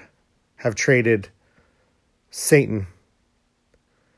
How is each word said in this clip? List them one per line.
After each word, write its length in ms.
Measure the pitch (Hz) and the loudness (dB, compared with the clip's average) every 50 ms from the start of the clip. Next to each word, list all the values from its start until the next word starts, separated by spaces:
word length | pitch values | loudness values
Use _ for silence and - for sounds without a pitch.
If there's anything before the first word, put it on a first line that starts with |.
| - _ _ _ _ _ _ _ _ _ _ | -20 _ _ _ _ _ _ _ _ _ _
have 180 | - - 120 104 | -8 -6 -6 -4
traded 540 | - - 151 135 123 113 117 113 104 92 - _ _ _ _ _ _ _ _ _ _ _ _ _ _ _ _ _ _ _ _ | -2 0 0 2 2 2 2 0 0 -2 -8 _ _ _ _ _ _ _ _ _ _ _ _ _ _ _ _ _ _ _ _
Satan 560 | - - - - 160 143 131 104 107 104 95 87 - _ _ _ _ _ _ _ _ _ _ _ _ _ _ _ _ _ _ _ _ _ _ _ _ | -14 -8 0 2 2 2 2 0 -4 -6 -8 -10 -14 _ _ _ _ _ _ _ _ _ _ _ _ _ _ _ _ _ _ _ _ _ _ _ _